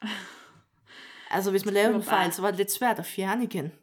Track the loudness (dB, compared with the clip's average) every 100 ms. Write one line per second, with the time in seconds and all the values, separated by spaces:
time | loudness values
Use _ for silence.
0 | -10 -10 -12 -18 -20 -20 _ _ _ -20
1 | -20 -18 -6 -2 0 0 2 4 4 4
2 | 2 2 2 0 0 0 -2 0 0 0
3 | -4 -4 -2 0 -2 -2 -6 -8